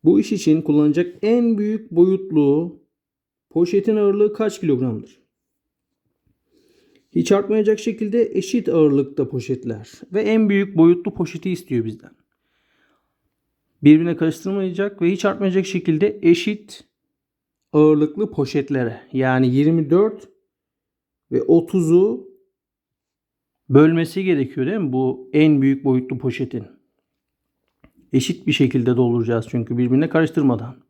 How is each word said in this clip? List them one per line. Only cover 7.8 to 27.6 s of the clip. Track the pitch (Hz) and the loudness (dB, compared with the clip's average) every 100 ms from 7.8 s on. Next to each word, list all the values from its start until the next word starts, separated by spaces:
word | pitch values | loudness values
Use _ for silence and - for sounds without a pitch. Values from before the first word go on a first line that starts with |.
| - 214 214 233 220 | -2 -6 -4 -2 -2
eşit | - 190 247 - | -2 -4 -4 -2
ağırlıkta | 165 151 139 135 - 127 | 2 2 2 -2 -4 -6
poşetler | 131 113 127 120 110 110 - - | -6 -6 -8 -6 -12 -14 -20 -8
ve | 185 | -6
en | 214 220 214 | 0 0 2
büyük | 196 196 185 | 2 0 4
boyutlu | 165 175 175 | 4 4 -2
poşeti | - 170 160 190 | -8 -8 -6 -8
istiyor | 175 - 123 113 | -8 -4 -4 -4
bizden. | 104 - _ _ _ _ _ _ _ _ _ _ _ _ _ _ _ _ _ | -10 -20 _ _ _ _ _ _ _ _ _ _ _ _ _ _ _ _ _
Birbirine | 147 156 170 165 | 6 6 4 -2
karıştırmayacak | 160 160 185 196 190 175 202 202 | -2 -4 -6 -4 -4 -4 -6 -2
ve | 170 | -2
hiç | 190 208 | 0 -4
artmayacak | - 190 185 190 | -2 -2 -2 -2
şekilde | 180 175 156 208 208 | -4 -2 0 0 0
eşit | 170 170 - 208 - - _ _ _ _ _ _ _ _ _ | 2 2 0 -8 -12 -20 _ _ _ _ _ _ _ _ _
ağırlıklı | 151 151 151 151 151 214 | 4 4 4 0 -2 -6
poşetlere, | - 135 147 139 139 120 117 - | -4 -4 -4 -4 -4 -4 -8 -8
yani | 135 131 127 127 131 | -2 0 2 2 2
yirmi | 147 165 147 | 2 0 2
dört | 175 220 214 - _ _ _ _ _ _ _ _ _ _ | 2 2 -2 -20 _ _ _ _ _ _ _ _ _ _
ve | 127 | -4
otuzu | - 165 170 190 160 175 196 254 - _ _ _ _ _ _ _ _ _ _ _ _ _ _ | 2 2 2 -2 2 2 2 -2 -12 _ _ _ _ _ _ _ _ _ _ _ _ _ _
bölmesi | 135 156 165 165 185 | 6 6 2 -2 -4
gerekiyor, | 185 156 135 - 131 | -2 0 -2 -4 -4
değil | 214 | -4
mi? | 156 | -4
Bu | 127 131 131 - | -2 -2 -4 -4
en | 147 156 147 | 2 4 4
büyük | 135 135 139 | 2 0 0
boyutlu | 127 127 127 | -2 -2 -6
poşetin. | 127 117 131 120 - _ _ _ _ _ _ _ _ _ | -6 -6 -8 -8 -12 _ _ _ _ _ _ _ _ _